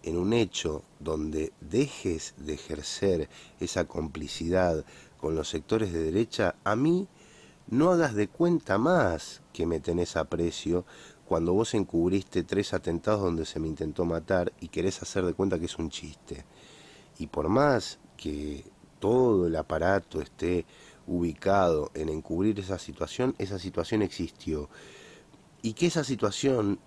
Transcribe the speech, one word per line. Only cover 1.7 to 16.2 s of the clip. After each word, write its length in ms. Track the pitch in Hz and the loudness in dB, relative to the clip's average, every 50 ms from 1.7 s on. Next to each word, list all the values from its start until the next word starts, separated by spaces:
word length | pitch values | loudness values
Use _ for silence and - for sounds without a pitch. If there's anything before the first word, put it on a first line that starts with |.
| 82 113 147 139 - - - 95 85 78 - - - | 0 0 0 0 -4 -6 -4 -4 -4 -4 -6 -12 -14
de 180 | - 82 76 76 | -12 -8 -8 -8
ejercer 760 | 73 - - 82 73 73 - - - - 98 90 82 76 - - - - - - - | -8 -6 -8 -8 -8 -6 -8 -6 0 2 2 2 2 0 -4 -8 -20 -20 -20 -10 -8
esa 280 | - 85 - 95 87 | -8 -2 0 -2 -2
complicidad 960 | - - 85 80 78 69 78 76 - - - 82 82 90 92 92 87 82 78 69 - - - - - - - | -2 -2 -6 -6 -6 -6 -8 -10 -8 -8 -6 -2 0 2 4 4 4 2 0 -2 -8 -16 -20 -20 -20 -14 -6
con 160 | - 76 80 | -4 -2 -2
los 140 | 80 76 - | -2 -2 -4
sectores 440 | - 80 - - 110 113 110 95 | -6 -8 -2 0 0 0 0 0
de 100 | 85 82 | -2 -2
derecha, 520 | 80 78 82 101 117 - - - 107 87 - - | -2 0 2 0 0 0 0 0 0 0 0 -2
a 140 | - 98 107 | -2 0 0
mí 320 | 113 135 160 170 180 196 - - - - - - - - - - - - | 2 4 2 2 2 0 -4 -12 -20 -20 -20 -20 -20 -20 -20 -20 -20 -10
no 240 | - 113 127 151 180 | -2 2 4 4 4
hagas 240 | 185 170 165 139 110 | 6 4 2 2 2
de 140 | 104 104 - | 0 0 0
cuenta 480 | - - 170 175 175 160 - - 95 | 2 2 2 4 4 2 2 2 2
más 640 | 101 117 160 185 170 127 92 85 78 - - - - - - - | 4 4 4 4 4 4 4 2 -2 -4 -10 -16 -18 -20 -20 -4
que 120 | - 85 | -2 0
me 140 | 85 85 78 | 0 0 -2
tenés 360 | 76 - 85 87 87 - - | 0 0 0 0 0 0 0
aprecio 680 | 82 78 - - 82 85 85 - - - 76 85 90 87 - - - - - - - - | -2 -2 -2 0 0 0 -2 -2 -4 -2 0 0 0 0 -4 -16 -20 -20 -20 -20 -20 -4
cuando 280 | - 90 82 82 85 90 | 0 0 2 2 2 2
vos 200 | 101 117 - - | 2 2 2 0
encubriste 720 | 110 95 - - 85 85 90 95 98 92 - - 92 82 | 0 -2 0 0 2 2 4 2 0 -2 0 -2 -4 -2
tres 280 | - - 98 101 - | 0 0 -2 0 0
atentados 500 | - 90 - 90 85 85 - - 107 104 | -2 -2 -2 -2 -4 -2 0 0 0 2
donde 240 | 98 90 82 82 80 | 2 0 0 -2 -4
se 120 | - - - | -4 -4 -4
me 80 | 80 | -4
intentó 380 | 80 78 - 85 78 73 - 90 | -4 -4 -4 -4 -6 -2 -2 0
matar 480 | 85 82 82 80 - 95 90 87 87 - - | 0 0 -2 0 0 0 2 2 0 -4 -8
y 80 | - 85 | -16 -8
querés 340 | - - 87 98 - - | -4 -2 -2 -2 -2 -4
hacer 220 | - - - 98 90 | -10 -4 -2 -2 0
de 100 | 90 82 | 0 0
cuenta 240 | - 95 98 92 82 | 0 0 0 0 0
que 60 | 82 | -2
es 120 | 85 - | -4 -6
un 140 | - 82 80 | -6 -6 -6
chiste. 540 | - - - 76 73 - | -6 -10 -14 -14 -18 -18